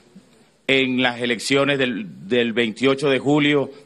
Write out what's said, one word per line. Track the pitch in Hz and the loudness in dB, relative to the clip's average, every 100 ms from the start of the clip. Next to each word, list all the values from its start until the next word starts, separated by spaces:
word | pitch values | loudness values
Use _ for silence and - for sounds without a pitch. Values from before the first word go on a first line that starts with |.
| _ - _ _ _ _ - | _ -20 _ _ _ _ 0
en | 135 131 127 | 2 2 0
las | 127 120 | 0 0
elecciones | 123 110 - 139 139 139 | -4 -4 0 0 2 0
del, | 123 107 95 - 95 | -2 -4 -8 -12 -2
del | 123 120 | 0 0
veintiocho | 110 117 98 131 135 143 | 0 -2 0 0 2 0
de | 131 | 0
julio | 131 151 147 143 131 - | 2 2 2 2 -2 -8